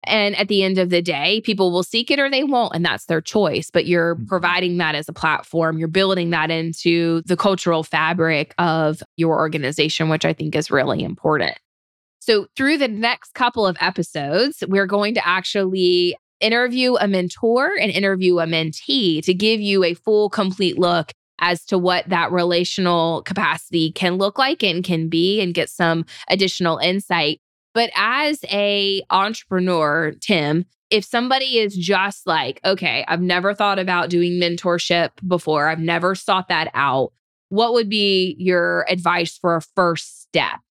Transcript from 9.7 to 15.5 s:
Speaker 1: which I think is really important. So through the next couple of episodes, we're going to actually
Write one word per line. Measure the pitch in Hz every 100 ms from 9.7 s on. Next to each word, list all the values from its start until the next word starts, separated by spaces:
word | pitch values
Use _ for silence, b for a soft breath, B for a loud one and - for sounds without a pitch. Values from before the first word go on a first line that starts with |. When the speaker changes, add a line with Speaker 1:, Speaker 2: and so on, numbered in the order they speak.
| 151 156 - 160
Speaker 1:
which | 156 160
I |
think | 160 156 151
is | 156
really | 139 135 -
important. | 90 - - 151 82 - _ _ _ _ _ _
So | - 220 - -
through | 269 302
the | 269
next | 208 233 240 -
couple | - 247 240 202
of | 175
episodes, | 175 185 170 156 143 165 262 - -
we're | 190 190
going | 202 208
to | 233 -
actually | 185 185